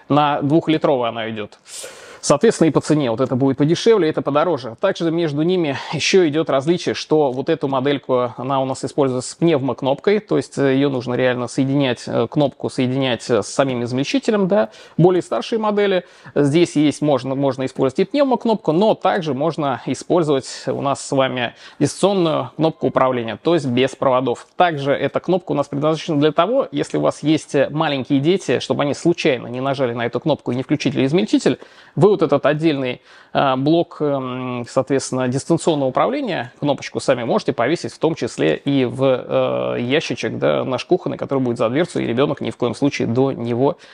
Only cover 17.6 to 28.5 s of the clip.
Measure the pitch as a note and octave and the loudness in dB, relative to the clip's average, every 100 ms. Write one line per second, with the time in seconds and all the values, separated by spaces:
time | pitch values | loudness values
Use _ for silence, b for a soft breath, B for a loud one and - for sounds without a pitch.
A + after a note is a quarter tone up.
17.6 | C3 - C3+ - F#3+ C#4+ C#4 A#3+ A#3 G#3 | -4 0 0 2 -2 2 0 0 0 -2
18.6 | - E3 G#3+ F3 F#3+ G#3+ D#3 C3 D#3+ D#3 | 0 2 2 2 0 0 -2 -2 -2 -2
19.6 | C#3+ A#2+ - C3 - E3+ D#3 C#3 - - | -2 -2 -4 -6 0 0 2 0 -2 -10
20.6 | - B2+ C#3 - - C#3 C3 B2+ A#2 - | -6 -4 -2 -4 -2 0 0 0 -6 -6
21.6 | B B C#3+ - F#3 G3 E3 C#3+ B2+ - | B B -2 2 0 2 2 0 -4 -2
22.6 | D#3+ - C#3 B2+ C3 B2 A2+ G#2+ D#3 E3+ | -2 0 -2 2 2 0 -4 -4 0 0
23.6 | C3+ A#2+ C3 - C3+ B2+ C3 A#2 - - | 0 0 0 0 0 2 0 -4 -8 0
24.6 | F3+ D3+ C#3 C3+ D3 F3 - F#3 - D3 | 0 2 -2 0 0 -4 -2 -2 0 -4
25.6 | C#3+ C#3+ D3+ D#3+ - D3 D3+ D3+ F3+ C4+ | -2 -2 -2 -2 -2 2 2 2 2 2
26.6 | B3 C#3+ D#3 D3+ D3 - D3+ D#3 - D3 | -2 -4 -4 -2 -2 -2 0 0 0 0
27.6 | B2+ D3 D#3+ C#3 A#2+ C#3 D3 F#3+ - | 0 0 -2 -2 0 0 2 0 0